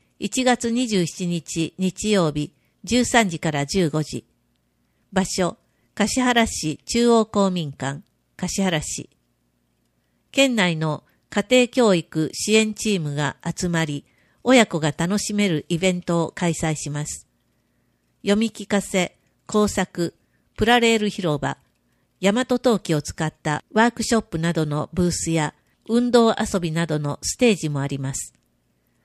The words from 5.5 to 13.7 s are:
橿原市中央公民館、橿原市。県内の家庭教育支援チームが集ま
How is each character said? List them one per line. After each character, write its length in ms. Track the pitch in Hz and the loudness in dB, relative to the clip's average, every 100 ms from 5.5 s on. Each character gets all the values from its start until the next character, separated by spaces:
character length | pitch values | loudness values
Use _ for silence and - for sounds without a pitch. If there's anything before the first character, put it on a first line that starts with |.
| - _ _ _ | -4 _ _ _
橿 300 | - 214 - | -4 -2 0
原 240 | 247 240 226 | 2 2 0
市 320 | - 156 147 - | -2 -6 -6 -4
中 240 | 233 240 | 2 4
央 180 | 233 220 | 4 2
公 240 | 202 196 | 0 0
民 220 | 180 151 | 0 -4
館、 280 | 131 139 139 - _ _ - | -6 -8 -8 -12 _ _ -10
橿 260 | 180 - | -6 -2
原 180 | 190 160 | 0 -2
市。 260 | - - - _ _ _ _ _ _ _ _ _ _ _ _ | -4 -10 -12 _ _ _ _ _ _ _ _ _ _ _ _
県 240 | - 269 233 | 2 2 2
内 220 | 180 160 | 0 0
の 260 | 156 151 - _ _ | -2 -4 -10 _ _
家 160 | 208 202 | -4 2
庭 200 | 254 240 | 4 4
教 260 | - 233 | 4 4
育 380 | 180 - 156 156 | 4 0 -2 -4
支 220 | - - 220 | -4 0 2
援 180 | 220 | 2
チ 240 | 208 214 196 | -2 -2 -2
ー 20 | |
ム 140 | 151 | -2
が 240 | 143 147 - - | -2 -4 -4 -8
集 240 | - | -6
ま 160 | 180 | -2